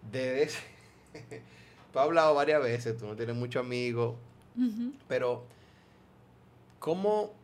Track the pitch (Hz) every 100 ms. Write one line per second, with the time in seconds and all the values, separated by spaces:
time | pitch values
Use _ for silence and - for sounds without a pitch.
0 | 110 123 131 131 151 - - - - -
1 | - - - 147 - - - - - 135
2 | 147 165 156 143 147 151 127 120 117 113
3 | 107 107 117 120 120 131 123 123 123 117
4 | 117 120 - - - 240 247 214 240 294
5 | - 127 123 117 120 - - - - -
6 | - - - - - - - - 156 175
7 | 202 214 208 -